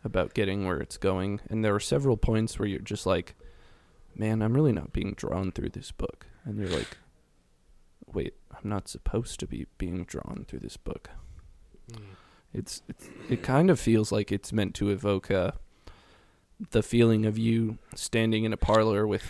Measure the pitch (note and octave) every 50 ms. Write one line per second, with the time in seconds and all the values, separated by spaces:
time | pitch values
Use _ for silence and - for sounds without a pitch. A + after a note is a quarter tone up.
0 | - G#2+ - F#2 D#2+ - - - G#2 F#2+ F#2+ G2+ G2 F#2 F2 C#2+ D2 - - -
1 | - G2 F#2+ F#2 F#2 G2+ G2+ G#2 - - A2 A2 A2 G#2+ G2+ G#2+ - - C#3 C#3
2 | C#3 C3+ A#2 G#2+ - - A2 A2 A2+ A#2 - - A2 G#2 F#2+ - G2 - G#2 -
3 | - F#2 F#2+ F2 F2 - - _ - - - - - - - _ _ _ _ -
4 | - - - - G#2+ A2 A2 A2 G#2+ A2 A#2+ C#3 D#3 C#3+ A2 D#2+ C#2+ - - -
5 | - G2 - - - - - F#2 F#2+ F#2 - - - - - - - - - -
6 | G#2 - - _ - - - - - C3 G#2 G#2 G2 F2+ F2 C2+ A1+ - - -
7 | - - _ _ _ _ _ _ _ _ _ _ _ _ - - - _ _ _
8 | - - - F#2 - - - - - - - - - G#2 G#2 F#2+ - - - -
9 | - - - A#2 A#2 - - - - - B1 A#1+ B1+ - _ _ F#2+ F2+ F2 F#2
10 | E2 - - - - - - - - - - C2+ - - - - _ - - -
11 | - - - - - - - - - - - - - - - - - - A#2 A2
12 | G#2 G2 F#2+ - - - - - _ _ - G#2+ - - - - - - - -
13 | - - - - - - B2+ A2+ - - B2+ C#3+ E3+ F#3+ E3 - - - A2+ A2
14 | G#2+ - - G#2+ G2+ - G#2 G2+ - - - G#2+ G2+ F#2+ - - G2+ G2+ G2+ F2+
15 | G2 G2+ G2+ F#2+ - - G2 F#2+ F2+ - - - - - _ _ _ - - -
16 | - _ - - _ _ _ _ _ _ - _ G3+ - - A2+ G#2+ - - A#2+
17 | A#2 A2+ A2+ G#2+ G#2+ G#2+ G#2+ A2 A2+ A2+ A2+ A#2 A2+ G#2+ A#2 - - - - -
18 | - - - A2+ A2+ A2+ A2 G#2+ A2 A2 A2+ - - - A2 A2 A2 A2 G#2 G2+
19 | G#2+ G#2 G2 F#2+ -